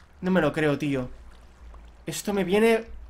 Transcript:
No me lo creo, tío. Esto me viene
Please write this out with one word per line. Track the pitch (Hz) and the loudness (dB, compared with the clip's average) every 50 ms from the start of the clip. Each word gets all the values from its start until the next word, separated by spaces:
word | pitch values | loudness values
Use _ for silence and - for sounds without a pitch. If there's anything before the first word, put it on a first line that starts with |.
| - - - - | -20 -20 -14 -6
No | 185 185 | -2 2
me | 185 175 | 2 4
lo | 156 147 143 | 4 2 2
creo, | 160 156 147 143 143 | 2 0 0 0 0
tío. | 156 143 139 131 127 127 - - - - - - - - - - - - - - - - - - - | -2 -2 -2 -4 -4 -6 -10 -16 -20 -20 -20 -20 -20 -20 -20 -20 -20 -20 -20 -20 -20 -20 -20 -18 -12
Esto | 165 151 - - 214 202 | -10 -10 -8 -6 -4 -2
me | 196 185 | -2 0
viene | 175 190 214 220 226 226 220 226 - - - - - | 2 4 4 6 6 4 4 0 -4 -14 -14 -14 -12